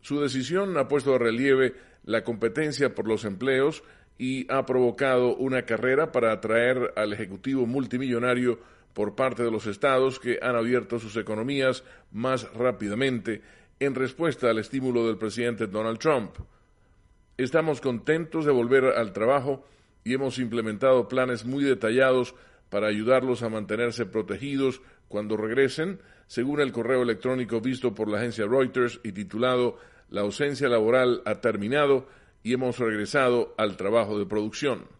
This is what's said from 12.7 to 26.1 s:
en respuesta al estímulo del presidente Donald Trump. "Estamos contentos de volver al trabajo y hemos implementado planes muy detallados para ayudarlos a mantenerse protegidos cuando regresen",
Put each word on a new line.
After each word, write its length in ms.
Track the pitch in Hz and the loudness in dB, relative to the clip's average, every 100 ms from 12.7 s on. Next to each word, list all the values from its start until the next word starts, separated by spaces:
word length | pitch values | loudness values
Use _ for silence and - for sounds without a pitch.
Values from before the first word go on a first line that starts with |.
| 107 107 107 135 123 104 107 - - _ _ | 0 -4 -2 0 -2 -4 -8 -8 -20 _ _
en 140 | 139 | -4
respuesta 560 | 131 131 - 165 135 123 | -2 -4 -2 -2 0 2
al 80 | 110 | 0
estímulo 480 | 107 135 131 120 117 | -2 -4 0 2 0
del 140 | 107 | 0
presidente 480 | 110 107 120 110 110 | -4 -2 -4 -2 -4
Donald 320 | 101 110 113 | -2 -4 -2
Trump. 380 | 156 143 101 - - _ _ _ _ _ _ _ _ - | 0 0 -2 -12 -18 _ _ _ _ _ _ _ _ -6
"Estamos 440 | 127 165 156 135 | 0 2 0 -2
contentos 640 | 135 117 98 156 165 165 151 | -2 -4 0 -2 0 -2 2
de 60 | |
volver 340 | 131 117 135 131 | 2 6 4 4
al 280 | 117 113 | 2 -2
trabajo 500 | 95 113 139 131 135 - _ _ _ - | 0 2 2 0 -6 -8 _ _ _ -4
y 60 | |
hemos 240 | 131 135 123 | -2 -2 -4
implementado 680 | 123 120 110 107 131 127 117 | -4 -2 -4 0 4 4 4
planes 380 | 127 127 120 110 | 0 0 -2 -4
muy 180 | 135 | -2
detallados 720 | 143 123 - 127 131 127 123 - - _ _ | 2 2 2 4 4 4 0 -6 -20 _ _
para 160 | 104 107 | -2 -2
ayudarlos 560 | 104 110 131 127 120 | -2 2 2 2 -2
a 80 | 117 | -2
mantenerse 560 | 110 101 107 120 117 107 | -6 -4 -2 -2 -2 -4
protegidos 760 | 107 98 98 139 139 135 131 - - _ | -4 -4 -6 -6 0 0 -2 -12 -20 _
cuando 280 | 104 107 107 | -8 -4 -4
regresen", 640 | 107 120 135 135 165 190 - | -2 2 2 2 -6 -6 -14